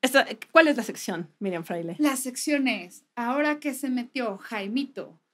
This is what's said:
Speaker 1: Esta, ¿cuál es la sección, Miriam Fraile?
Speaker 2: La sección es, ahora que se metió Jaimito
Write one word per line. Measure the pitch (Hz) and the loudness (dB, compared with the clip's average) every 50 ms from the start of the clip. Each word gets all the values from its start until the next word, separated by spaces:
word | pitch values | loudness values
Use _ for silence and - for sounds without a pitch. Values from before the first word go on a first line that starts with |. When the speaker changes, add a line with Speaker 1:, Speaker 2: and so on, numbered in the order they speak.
Speaker 1:
Esta, | 262 254 254 269 254 - 233 - - _ | 2 6 6 4 4 4 -2 -12 -12 _
¿cuál | _ 320 330 302 | _ 8 8 8
es | 285 | 6
la | 269 226 | 2 0
sección, | - 202 - - - 190 165 175 156 _ _ | -4 -6 -8 -6 -6 -4 -6 -6 -8 _ _
Miriam | 208 196 180 170 165 | -6 -4 -4 -4 -6
Fraile? | - 180 170 170 165 170 - | -6 -6 -6 -6 -6 -2 0
Speaker 2:
La | 302 294 269 | 2 2 2
sección | 262 - 262 247 - - - 294 285 269 | 0 -4 -6 -6 -6 -2 0 0 2 2
es, | 254 226 202 175 180 - - _ _ _ | 0 0 -2 -6 -14 -18 -20 _ _ _
ahora | - 233 240 240 285 294 302 302 294 | -6 -4 -2 0 0 2 0 0 -2
que | 294 302 262 | -4 -6 -6
se | - - 262 | -4 -4 -2
metió | 254 247 240 240 _ 277 247 226 196 190 | -2 -2 -4 -4 _ -4 -4 -4 -4 -6
Jaimito | - - 226 214 196 202 214 262 277 277 - 202 170 - - _ _ _ | -10 -8 -8 -6 -6 -4 -2 -2 -4 -4 -6 -12 -12 -12 -14 _ _ _